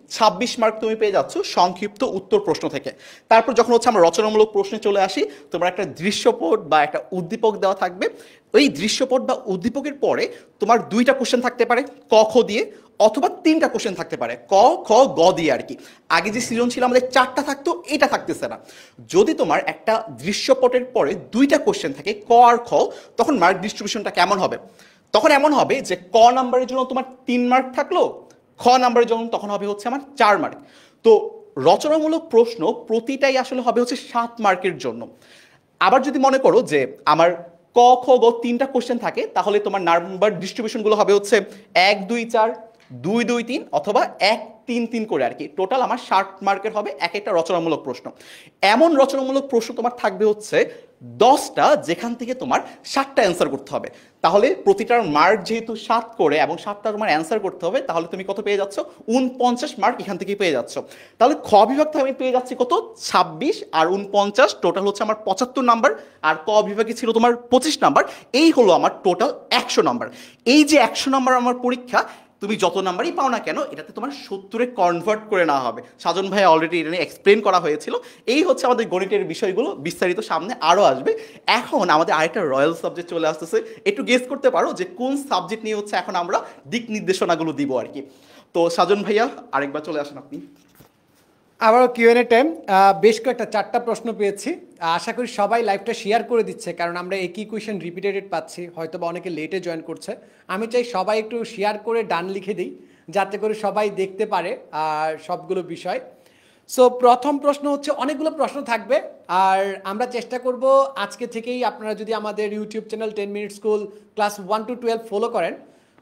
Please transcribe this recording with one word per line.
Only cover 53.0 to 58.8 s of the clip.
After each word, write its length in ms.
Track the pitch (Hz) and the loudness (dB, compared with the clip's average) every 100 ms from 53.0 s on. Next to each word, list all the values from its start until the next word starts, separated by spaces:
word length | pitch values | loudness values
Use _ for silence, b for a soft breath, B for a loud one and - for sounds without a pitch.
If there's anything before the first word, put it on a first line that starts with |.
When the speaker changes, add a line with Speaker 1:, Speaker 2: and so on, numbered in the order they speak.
| 269 - | -2 0
Speaker 1:
অ্যান্সার 280 | 202 170 156 | 2 2 -2
করতে 220 | 135 - | -4 -8
হবে। 180 | 131 - - b b | -8 -8 -14 b b
তাহলে 340 | 165 196 254 359 | 2 4 4 2
প্রতিটার 480 | - 196 220 240 | 0 0 2 0
মার্ক 400 | 196 147 170 214 | 2 4 4 4
যেহেতু 320 | 175 226 226 220 | 0 -6 -6 -8
সাত 400 | - 233 233 - | -2 -2 -2 -2
করে 220 | 160 151 | 0 2
এবং 180 | 147 165 | 0 -2
সাতটা 340 | 208 202 220 | -8 -8 -6
তোমার 180 | 208 214 | -4 0
অ্যান্সার 300 | 156 160 220 | 0 0 -4
করতে 260 | 190 165 170 | -4 -6 -4
হবে, 160 | 247 | -4
তাহলে 260 | - 170 170 | -4 -4 -6
তুমি 160 | 185 190 | -8 -8
কত 140 | 196 | -6
পেয়ে 160 | 202 202 | -2 -2
যাচ্ছ? 220 | 202 - | -2 -6